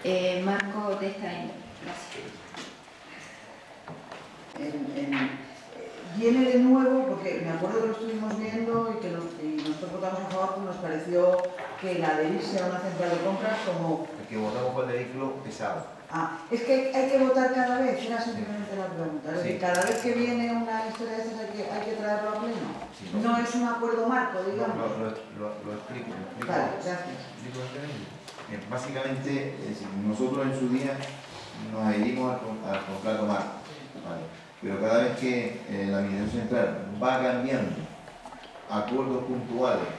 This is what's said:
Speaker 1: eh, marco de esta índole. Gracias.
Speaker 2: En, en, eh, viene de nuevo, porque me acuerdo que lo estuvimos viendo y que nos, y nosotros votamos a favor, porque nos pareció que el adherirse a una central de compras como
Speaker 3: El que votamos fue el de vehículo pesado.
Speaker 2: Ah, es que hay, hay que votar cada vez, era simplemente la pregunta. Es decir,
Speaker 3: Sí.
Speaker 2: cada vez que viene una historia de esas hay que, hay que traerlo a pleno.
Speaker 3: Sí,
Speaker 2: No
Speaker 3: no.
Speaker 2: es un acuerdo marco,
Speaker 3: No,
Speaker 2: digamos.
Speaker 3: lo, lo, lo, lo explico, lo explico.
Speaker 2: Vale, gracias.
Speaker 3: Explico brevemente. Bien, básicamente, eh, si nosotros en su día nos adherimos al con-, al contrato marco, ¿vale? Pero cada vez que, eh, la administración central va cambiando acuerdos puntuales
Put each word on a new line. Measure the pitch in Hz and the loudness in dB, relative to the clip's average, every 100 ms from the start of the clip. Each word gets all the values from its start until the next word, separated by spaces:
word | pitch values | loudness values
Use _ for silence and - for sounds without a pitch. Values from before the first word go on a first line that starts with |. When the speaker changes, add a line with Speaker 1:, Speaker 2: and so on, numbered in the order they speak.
Speaker 1:
eh, | 175 185 180 180 | 2 2 2 2
marco | 190 202 202 214 208 196 | 2 2 0 -2 -4 -2
de | 196 | -4
esta | 196 190 | -4 -6
índole. | 170 165 - - - | -6 -8 -10 -16 -14
Gracias. | - - - - - - - - - - - - - - - - - - - - - - - - - - - - | -10 -10 -10 -12 -12 -14 -14 -12 -12 -16 -20 -20 -18 -16 -16 -16 -18 -18 -18 -18 -16 -14 -14 -14 -14 -18 -16 -8
Speaker 2:
En, | 147 147 139 139 | -4 -4 -4 -2
en, | 139 | 0
eh, | 135 131 - - - - - - - 180 190 | 0 0 -2 -12 -16 -16 -12 -12 -12 -6 4
viene | 233 254 254 | 6 8 8
de | 247 | 10
nuevo, | 254 262 254 262 - | 10 10 10 6 4
porque | - 190 170 | 0 0 -2
me | 165 | -2
acuerdo | 165 185 226 | 0 2 2
que | 220 | 2
lo | |
estuvimos | - 226 220 214 214 | 0 -2 -2 -2 -2
viendo | 214 226 226 226 226 208 | -2 0 2 2 2 -2
y | |
que | 175 | -2
nos, | 170 165 - | -4 -4 -4
y | 151 151 151 | -2 -2 -2
nosotros | 151 180 | -2 -4
votamos | 180 185 190 | -2 -2 -2
a | 190 | -2
favor, | 185 190 | 0 0
porque | 196 196 | 0 -4
nos | 170 | -4
pareció | 170 156 175 175 180 180 180 - - - | -2 -2 2 6 8 6 2 -4 -8 -6
que | 185 175 | -2 2
el | |
adherirse | 160 151 160 196 202 196 | 2 4 2 2 0 0
a | 180 | 0
una | 180 | 0
central | 185 170 175 | -2 0 2
de | 175 | 2
compras | 185 190 214 220 185 | 2 2 0 0 0
como | 165 165 151 - - | 0 0 0 -4 -10
Speaker 3:
El | - | -6
que | 110 | -2
votamos | 107 120 127 | -2 0 0
fue | 127 | 0
el | 123 | 0
de | 120 | 0
vehículo | 123 131 135 - | -2 -4 -4 -4
pesado. | - - 110 160 - - - 160 | -8 -4 -4 -4 -6 -14 -6 -2
Speaker 2:
Ah, | 160 - - | -2 -4 -2
es | 233 | -2
que | 240 | 4
hay, | 262 262 | 4 6
hay | 262 262 | 2 4
que | 269 | 6
votar | 254 262 254 | 8 6 6
cada | 262 247 254 | 4 4 4
vez, | 262 - 226 | 2 2 -2
era | 233 | -2
simplemente | 233 208 208 208 196 196 | -2 -4 -4 -4 -4 -4
la | 185 | -4
pregunta. | 165 160 151 151 | -4 -4 -4 -4
Es | 165 | -2
decir, | - | 0
Speaker 3:
Sí. | 180 | 0
Speaker 2:
cada | 180 180 | 4 4
vez | 240 220 | 4 2
que | 240 | 2
viene | 240 240 233 233 | 2 2 2 0
una | 233 233 226 220 | 0 0 -2 -2
historia | 214 220 220 | -4 -4 -4
de | |
esas | 226 220 | -4 -6
hay | 202 | -6
que, | 208 - | -6 -4
hay | 208 202 | -4 -4
que | 220 | -2
traerlo | 208 208 214 | 0 0 0
a | 214 | 0
pleno. | 233 208 - - - - | -2 -2 -4 -6 -10 -12
Speaker 3:
Sí, | 185 208 | -4 0
Speaker 2:
No | 233 233 | 4 4
Speaker 3:
no. | |
Speaker 2:
es | 233 247 | 2 2
un | 240 | 0
acuerdo | 233 233 226 226 | 0 2 2 4
marco, | 247 - 185 | 2 2 -2
Speaker 3:
No, | 196 | -2
Speaker 2:
digamos. | - 214 196 | 0 -2 0
Speaker 3:
lo, | 117 | -2
lo, | 110 110 | -2 -4
lo, | 107 - 107 104 107 104 | -6 -12 -8 -8 -8 -8
lo | |
explico, | 107 - 120 - | -8 -8 -10 -8
lo | 95 95 | -8 -8
explico. | 110 - | -6 -2
Speaker 2:
Vale, | 180 - - | 0 0 -2
gracias. | 175 175 139 127 - | -4 -4 -6 -8 -12
Speaker 3:
Explico | - 127 127 127 | -12 -10 -8 -8
brevemente. | 131 147 113 92 - - - 107 | -8 -8 -8 -10 -14 -14 -14 -10
Bien, | 104 104 | -10 -6
básicamente, | 127 135 135 135 131 143 135 - - | -6 -4 -4 -2 -2 0 0 -2 -6
eh, | 107 | -6
si | 107 98 98 104 | -6 -6 -2 0
nosotros | 107 127 135 131 | 2 2 2 0
en | |
su | 131 123 | 2 2
día | 131 135 139 - - - - - 110 110 | 2 2 -2 -6 -10 -12 -14 -12 -10 -6
nos | 110 | 0
adherimos | 107 104 120 127 127 | 2 4 2 2 0
al | 110 110 | 0 -4
con-, | 107 | -6
al | 107 98 95 | -2 -4 -4
contrato | 95 110 107 104 | -4 0 2 2
marco, | 101 - - - - - - 87 | 2 0 -8 -12 -14 -14 -12 -8
¿vale? | 82 - - - - | -8 -8 -12 -18 -8
Pero | 98 98 | -4 0
cada | 110 120 | 4 6
vez | 123 - | 4 2
que, | 127 120 101 - - | 2 2 0 -6 -6
eh, | 98 98 | -2 0
la | 98 | 2
administración | 98 98 110 117 104 | 0 0 0 0 2
central | - - - 95 104 | 4 2 0 -6 0
va | 123 127 | 2 4
cambiando | 127 120 131 262 208 - 156 - - - - - - - - | 2 2 2 0 0 -4 -6 -12 -16 -16 -16 -16 -16 -16 -4
acuerdos | 107 104 131 131 127 | -2 0 0 2 0
puntuales | 127 123 117 120 127 - - | 0 -4 -2 2 4 2 0